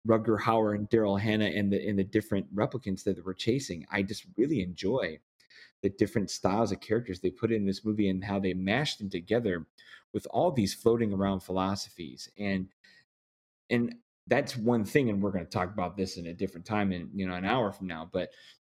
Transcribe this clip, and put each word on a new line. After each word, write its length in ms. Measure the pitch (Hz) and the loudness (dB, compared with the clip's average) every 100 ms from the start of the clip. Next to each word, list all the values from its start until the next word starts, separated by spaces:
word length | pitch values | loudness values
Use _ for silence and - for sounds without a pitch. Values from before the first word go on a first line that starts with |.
| 113 | 2
Rutger 320 | 113 113 107 | 4 4 2
Hauer 340 | 113 113 110 | 4 4 4
and 160 | 104 104 | 2 4
Daryl 300 | 113 104 98 | 4 4 2
Hannah 240 | 110 107 | 2 2
and 280 | 104 82 101 | 2 2 2
the, 140 | 98 85 | 2 0
and 100 | 98 | 0
the 80 | |
different 480 | 95 110 - 98 - | 2 0 0 -2 -2
replicants 520 | 98 107 127 101 95 | -2 -2 -2 -6 -4
that 200 | - 92 | -2 -4
we're 100 | 87 | -4
chasing. 520 | 92 - 131 135 87 - | -4 0 0 -2 -10 -4
I 100 | 101 | -2
just 240 | 98 107 - - | -2 -4 -6 0
really 260 | 139 143 | 0 0
enjoy 580 | 90 85 95 127 92 78 _ _ _ - - _ | -2 -4 -2 0 -2 -6 _ _ _ -20 -20 _
the 80 | 101 | 0
different 400 | 98 104 110 95 | 2 2 2 -2
styles 420 | - 95 101 110 | 0 0 2 0
of 80 | 92 | -2
characters 400 | - 110 120 90 | -2 -2 -2 -4
they 100 | 92 | -4
put 220 | - 113 | -2 -2
in 140 | 113 98 | 0 0
this 180 | 98 | -2
movie 240 | 107 107 101 | -2 0 2
and 160 | 92 | 0
how 160 | 104 98 | -2 -2
they 140 | 95 | -2
mash 420 | 90 95 120 147 - | -2 0 0 -2 -4
them 140 | 101 | -6
together 560 | 90 85 110 113 87 80 _ - - _ | -6 0 0 2 -2 -4 _ -20 -20 _
with 120 | 107 - | -8 -4
all 200 | 117 175 | 0 2
these 220 | 123 98 | 2 0
floating 400 | - 117 117 110 | 4 4 4 2
around 280 | 95 98 95 | 2 0 0
philosophies. 920 | - 92 95 98 - - 78 65 - - | -2 -2 0 -2 -8 -12 -12 -12 -16 -8
And, 300 | 101 95 90 _ _ - _ _ _ _ _ _ - | -4 -2 -4 _ _ -20 _ _ _ _ _ _ -2
and 280 | 120 117 - _ _ - | 0 0 -6 _ _ 0
that's 300 | 123 - 127 | 0 0 -2
one 300 | 110 120 101 | 2 2 4
thing, 240 | 151 123 | 4 4
and 120 | 101 | 2
we're 80 | 101 | 0
gonna 140 | 95 | -2
talk 260 | 80 104 90 | -2 -2 -2
about 280 | 101 90 98 | -2 -4 -2
this 180 | 92 - | -6 -6
in 100 | 85 | -10
a 60 | |
different 320 | 87 95 85 | -6 -6 -6
time 260 | - 107 98 | -4 -2 0
in, 200 | 90 85 | -2 -6
you 140 | 98 92 | -6 -4
know, 60 | |
an 100 | 90 | -4
hour 260 | 95 127 107 | -2 0 0
from 160 | 98 95 | -4 -8
now, 220 | 80 85 | -8 -6
but 200 | 92 87 - - - | -4 -4 -10 -20 -8